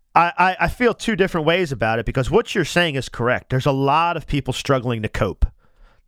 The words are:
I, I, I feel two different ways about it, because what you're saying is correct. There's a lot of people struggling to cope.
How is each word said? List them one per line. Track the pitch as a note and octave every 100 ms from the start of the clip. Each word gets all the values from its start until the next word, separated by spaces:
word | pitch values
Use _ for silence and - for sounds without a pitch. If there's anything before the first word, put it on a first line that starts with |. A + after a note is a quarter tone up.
| _ D#3+
I, | E3+ F3
I, | F#3 F#3
I | E3+
feel | - A#3+ -
two | - G3
different | F#3+ E3+ D3+
ways | F3+ E3
about | A2 A2 A2+
it, | A2+
because | C3+ B2+
what | F#3+ A#3+ G3+
you're | D3+
saying | F3 F3 C3+
is | -
correct. | - A#2+ A#2 -
There's | B2+ D3
a |
lot | C3+ C#3 D3+ E3+ E3
of | -
people | D3 B2+
struggling | - - C3 A#2+ A2+
to | G#2+
cope. | - G2+ - - - _ _ - _